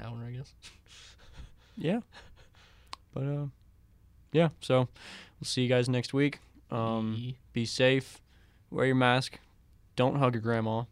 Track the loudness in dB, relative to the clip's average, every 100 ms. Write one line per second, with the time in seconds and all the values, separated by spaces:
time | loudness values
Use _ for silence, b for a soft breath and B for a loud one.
0 | -12 -12 -12 -12 -14 -20 -20 -20 -20 B
1 | B B B B B B B -6 -4 -4
2 | -6 B B B B B B B B -20
3 | _ -8 -4 -4 -8 -12 -20 _ _ _
4 | _ -20 _ 2 2 0 0 2 2 B
5 | B B B -14 -4 0 2 2 2 0
6 | 0 0 0 -2 -16 -20 -8 -4 -2 -2
7 | -2 -4 -6 -10 -8 -4 -2 2 4 4
8 | -2 -12 b b b b -8 -2 2 4
9 | 4 4 0 -8 _ _ _ -20 _ 0
10 | 2 4 2 2 0 0 0 -2 -6